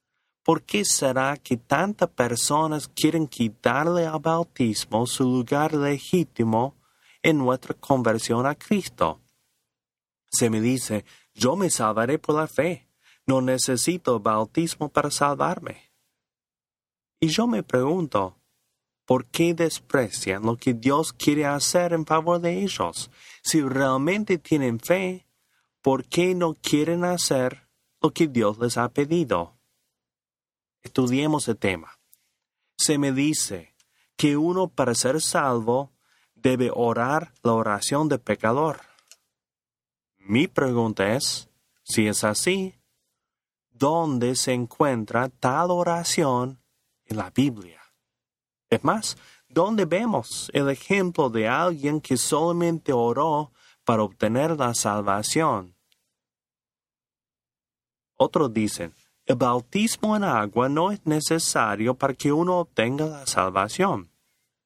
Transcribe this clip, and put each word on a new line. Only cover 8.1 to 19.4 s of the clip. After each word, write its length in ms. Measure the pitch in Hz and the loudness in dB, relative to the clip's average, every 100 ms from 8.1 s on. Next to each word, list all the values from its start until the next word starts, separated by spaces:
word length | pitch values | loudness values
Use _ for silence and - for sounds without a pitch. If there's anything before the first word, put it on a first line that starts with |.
| 110 - 120 135 | 0 0 0 0
a 100 | 147 | -2
Cristo? 640 | - 202 - - 82 - _ _ _ _ _ _ _ _ _ _ _ | -2 -2 -2 -4 -4 -4 _ _ _ _ _ _ _ _ _ _ _
Se 180 | - 117 | 0 0
me 120 | 110 | 2
dice: 440 | 117 131 - 104 - - _ | 0 -2 -4 -6 -6 -20 _
"Yo 220 | 104 120 180 | -2 0 2
me 140 | 180 | 0
salvaré 500 | - 110 107 120 151 | 0 0 2 0 0
por 160 | - 151 | 0 -2
la 120 | 156 | -2
fe. 400 | - 165 170 _ _ _ _ - | -2 -2 -4 _ _ _ _ 0
No 140 | 131 | 0
necesito 800 | 127 127 135 123 - 180 - 117 | 2 0 0 0 0 -2 0 0
bautismo 720 | 110 107 110 165 165 - 147 | 0 0 0 -2 -2 -4 -2
para 220 | 151 147 | -2 -2
salvarme". 800 | - 143 139 147 185 160 - _ _ _ _ _ _ _ _ _ _ _ _ _ _ | 0 -2 0 -2 -4 -10 -16 _ _ _ _ _ _ _ _ _ _ _ _ _ _
Y 80 | 160 | 0
yo 180 | 160 240 | 2 2
me 160 | 220 | 0
pregunto, 760 | - 127 131 185 156 104 92 - _ _ _ _ _ _ - | 0 0 2 0 -2 -2 -4 -8 _ _ _ _ _ _ 0
¿por 200 | 127 - | 0 0
qué 280 | - | 0